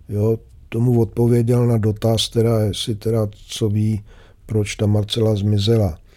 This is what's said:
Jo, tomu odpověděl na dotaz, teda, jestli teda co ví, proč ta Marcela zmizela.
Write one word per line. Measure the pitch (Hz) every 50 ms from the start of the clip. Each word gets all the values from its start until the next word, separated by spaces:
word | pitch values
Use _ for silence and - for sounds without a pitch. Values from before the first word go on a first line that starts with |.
| - -
Jo, | 101 104 107 113 113 113 - - - - - -
tomu | - 113 120 127 120 117
odpověděl | 113 104 - 117 120 117 120 120 117 117 123 120 120
na | 120 117 110
dotaz, | 104 110 104 - - 113 113 107 - -
teda, | - 113 110 120 117 107
jestli | 107 101 90 - - 123 107
teda | 101 - 110 117 110 107 104 104 - - -
co | - - 117 104
ví, | 104 107 107 110 110 104 - - - - - - - - -
proč | - 110 107 104 - -
ta | - 110
Marcela | 104 104 104 101 104 - 110 110 110 107
zmizela. | 98 101 104 107 101 98 113 117 110 101 90 78 - - - -